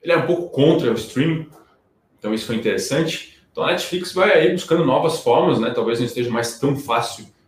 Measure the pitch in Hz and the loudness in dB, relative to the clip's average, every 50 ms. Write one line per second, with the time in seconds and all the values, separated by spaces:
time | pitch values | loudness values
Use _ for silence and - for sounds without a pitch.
0 | _ 165 170 160 135 - 175 - - - - 135 139 160 170 - - 120 110 - | _ 2 2 2 2 0 0 -2 -2 -6 0 2 4 4 4 4 2 0 -2 -2
1 | - - - 127 151 165 160 160 - - - - - _ _ _ _ _ _ _ | -4 -6 -2 0 0 0 0 -2 -6 -10 -16 -20 -20 _ _ _ _ _ _ _
2 | _ _ _ _ - 107 107 110 - - 117 110 - 113 98 92 - - 135 151 | _ _ _ _ -6 -4 -4 -4 -4 -4 -4 -2 0 0 -2 -2 -2 -2 0 0
3 | 160 160 - - - - - _ _ _ _ - 120 135 180 175 - - 175 180 | 0 -2 -4 -8 -12 -14 -20 _ _ _ _ -4 -2 -2 -2 -2 -2 -4 -4 -6
4 | 185 - - 185 190 208 190 165 156 180 - 185 - - 160 175 165 139 131 143 | -6 -4 0 2 2 4 4 4 4 4 2 0 0 0 0 2 2 2 2 2
5 | 160 160 - - - - 120 - 175 180 139 110 113 123 - - 107 110 120 117 | 2 0 -2 -2 0 2 2 4 4 2 2 2 0 -2 -2 -2 -2 -2 0 -2
6 | 120 120 - 123 120 120 - - - - - - - 139 135 - - - 117 117 | -2 -4 -2 -4 -4 -2 -2 -2 -4 -4 -6 -2 -2 -2 -2 -2 -4 -2 -2 -2
7 | 117 - - - 107 - _ _ _ | -2 -4 -8 -12 -18 -20 _ _ _